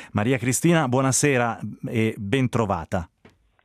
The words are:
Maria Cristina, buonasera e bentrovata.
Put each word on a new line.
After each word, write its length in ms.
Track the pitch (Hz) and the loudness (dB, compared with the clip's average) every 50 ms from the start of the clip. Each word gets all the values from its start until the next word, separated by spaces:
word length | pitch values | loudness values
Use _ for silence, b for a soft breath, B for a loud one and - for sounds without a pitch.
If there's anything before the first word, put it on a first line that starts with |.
| B B | B B
Maria 260 | - 101 104 123 135 | -2 0 0 0 0
Cristina, 500 | 120 120 131 127 - - 165 170 160 147 | 0 0 -2 0 2 2 4 4 4 2
buonasera 720 | 127 123 135 131 135 123 - 147 147 135 123 120 117 107 - 113 104 - - - | 2 2 2 2 2 2 2 2 2 2 2 0 0 -2 -6 -10 -12 -10 -10 -8
e 260 | 131 123 113 110 110 - | -4 -2 0 0 0 -2
bentrovata. 920 | - 101 98 117 135 127 117 - 110 113 98 95 82 78 - 104 90 82 - _ _ - - - _ _ _ _ b | -4 -4 -2 0 0 0 0 0 0 0 0 -2 -2 -4 -4 -4 -6 -6 -8 _ _ -20 -20 -20 _ _ _ _ b